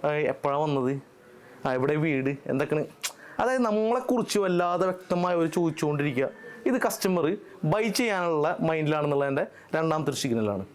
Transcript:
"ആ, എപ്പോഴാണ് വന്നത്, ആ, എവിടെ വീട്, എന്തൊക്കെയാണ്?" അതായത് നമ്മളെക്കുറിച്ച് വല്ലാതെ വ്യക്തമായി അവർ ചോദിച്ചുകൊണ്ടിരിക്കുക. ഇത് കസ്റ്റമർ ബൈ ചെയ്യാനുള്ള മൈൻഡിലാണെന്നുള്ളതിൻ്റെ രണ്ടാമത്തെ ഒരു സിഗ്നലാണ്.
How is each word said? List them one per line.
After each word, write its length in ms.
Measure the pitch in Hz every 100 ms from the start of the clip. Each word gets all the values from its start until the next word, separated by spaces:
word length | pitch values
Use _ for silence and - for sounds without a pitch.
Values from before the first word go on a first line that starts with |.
"ആ, 80 | -
എപ്പോഴാണ് 500 | 147 143 139 143 139
വന്നത്, 380 | 156 139 127 139 - - - - - - 139
ആ, 80 |
എവിടെ 200 | 127 139
വീട്, 420 | 151 160 139 135 143 -
എന്തൊക്കെയാണ്?" 400 | 131 151 151 147 - - - - -
അതായത് 240 | 233 262
നമ്മളെക്കുറിച്ച് 760 | 233 214 220 247 254 254 - 208
വല്ലാതെ 480 | 190 175 175 175 185
വ്യക്തമായി 500 | 185 - 175 180 175
അവർ 100 | 160
ചോദിച്ചുകൊണ്ടിരിക്കുക. 840 | 170 170 156 151 147 147 131 131 - - - -
ഇത് 140 | 254 -
കസ്റ്റമർ 500 | - 196 180 151 202 - -
ബൈ 240 | 156 202 226
ചെയ്യാനുള്ള 680 | 196 240 190 175 156 156 175
മൈൻഡിലാണെന്നുള്ളതിൻ്റെ 880 | 160 160 151 151 147 143 139 139 190 - -
രണ്ടാമത്തെ 360 | 156 160 156 143
ഒരു 60 | 135
സിഗ്നലാണ്. 500 | 139 113 107 101 98